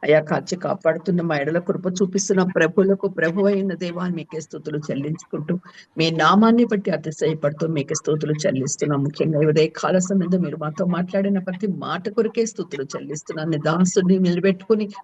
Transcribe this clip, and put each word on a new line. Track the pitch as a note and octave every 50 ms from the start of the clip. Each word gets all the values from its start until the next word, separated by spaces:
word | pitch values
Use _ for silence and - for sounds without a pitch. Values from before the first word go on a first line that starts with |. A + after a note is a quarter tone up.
| -
అయ్యా, | - D3 D#3 D#3 D3+
కాచి | F3+ C#3+ - - - F3+ -
కాపాడుతున్న | D3+ D3 - _ D#3+ D#3+ E3 D#3+ - F3+ F3 E3+ E3+
మా | D#3 C#3+ C#3+
ఎడల | D3 D#3+ E3+ F3 -
కృప | F#3+ F#3 F3+ F#3 F3+ F#3
చూపిస్తున్న | G#3 F#3 F#3 G3 G3 - G#3 F#3 F#3 F3+ F3+ F3
ప్రభులకు | E3 D#3+ E3+ - F#3+ G3 G3 F#3+ - G3 F#3+ -
ప్రభు | E3 G#3 E3+ G3 G3 G3+
అయిన | G#3 G3 G3 G3 F3 D#3+ F#3
దేవా, | F3 E3+ F3 F3+ F3+ F3+ D#3+
మీకే | D3+ _ - D#3 D3+ -
స్తుతులు | - D#3 D#3 D#3 D3+ D3+ D3 -
చెల్లించుకుంటూ | C#3 C3+ C#3 D3 D#3+ E3+ - _ - D#3+ D3+ D#3 F3+ F3+ _ - - - - _ _ -
మీ | D#3+ E3 E3 D#3+ D#3
నామాన్ని | D#3 F3+ G3+ A3 A3+ A3+ A#3 A#3+ A#3 A3+
బట్టి | G3+ G3+ - F#3 D3+
అతిశయపడుతూ | D3+ E3 D3+ - - D#3 D#3+ D3+ D3+ C#3+ D3 D3+ E3 D#3+ D#3+ D3
మీకు | C#3 - D#3 D3+
స్తుతులు | - - D3+ D#3 D3+ D3 D3+ D3+ -
చెల్లిస్తున్నాం. | C#3+ - C3 C3 B2 - - - D3 D3 C#3 C#3
ముఖ్యంగా | C#3+ D3 - D3 D#3 D#3 D3 D3+
ఈ | D#3 D3+
ఉదయ | D#3 D#3 D#3+ - -
కాల | - D3+ E3+ F#3 F3+ -
సమయంలో | G3+ G3 F3 E3+ F3+ F#3 E3+
మీరు | D3 D3 D#3+ D3+
మాతో | D3+ D#3 - F#3+ F3+ F3 E3
మాట్లాడిన | F3+ F3+ - G3 G3 G3+ G3+ F#3+ F3+ -
ప్రతి | - - G3 G#3 F3+ D3 B2+
మాట | B2+ D3+ F3 F#3 A3
కొరకే | G#3 - A3 A3 A3+ - A3+ A3
స్తుతులు | - - F#3+ - - C#3+ C3+ B2+
చెల్లిస్తున్నాను. | - C#3 - - D3 D3+ - - - D#3 D#3 E3 D#3+
నీ | D3 D3+ D#3
దాసుని | D#3 E3+ F#3 F3+ - G#3+ F#3 F3+ F#3+ F#3+ F#3 F3
నిలబెట్టుకుని | F3 F3 F3 G3 G3 F#3+ - - A3+ G#3+ G#3+ G3+ G#3 -